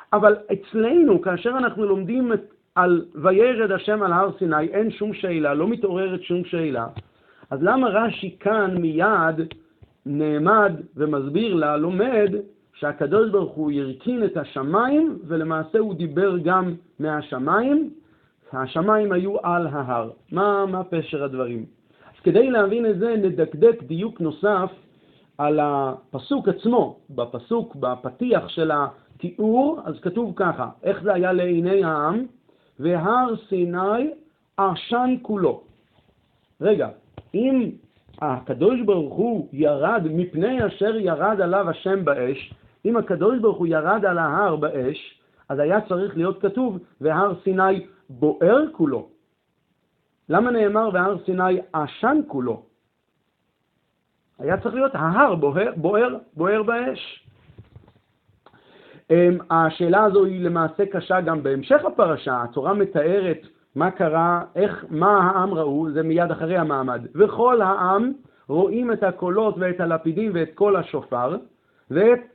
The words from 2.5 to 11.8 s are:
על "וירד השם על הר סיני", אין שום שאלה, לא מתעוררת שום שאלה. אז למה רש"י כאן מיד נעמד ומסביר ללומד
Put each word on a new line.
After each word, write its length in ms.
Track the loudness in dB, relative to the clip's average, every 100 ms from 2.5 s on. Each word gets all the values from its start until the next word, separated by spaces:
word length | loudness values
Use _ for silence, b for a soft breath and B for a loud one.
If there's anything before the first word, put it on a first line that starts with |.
| _ _ 0
על 300 | 4 2 0 -2
"וירד 560 | 2 6 4 4 0
השם 320 | -2 0 0
על 100 | 2
הר 180 | 2 0 0
סיני", 280 | 0 0 0
אין 240 | 0 -2
שום 220 | -2 -6
שאלה, 400 | -4 -4 0 0
לא 140 | 0 0
מתעוררת 560 | 0 -2 -2 -2 -4
שום 200 | -4 -4
שאלה. 440 | -2 -4 -4 -4 -8 -12 -18 b b b b
אז 120 | -2
למה 240 | 0 2 2
רש"י 480 | 2 0 -4 -10 -4
כאן 360 | -2 0 0 0
מיד 600 | -2 0 2 2 0 -2 -6 -10 b b b _ -6
נעמד 680 | -2 -2 0 4 4 4 0 -10 -4
ומסביר 580 | -2 -2 -2 -2 0
ללומד 800 | 0 0 0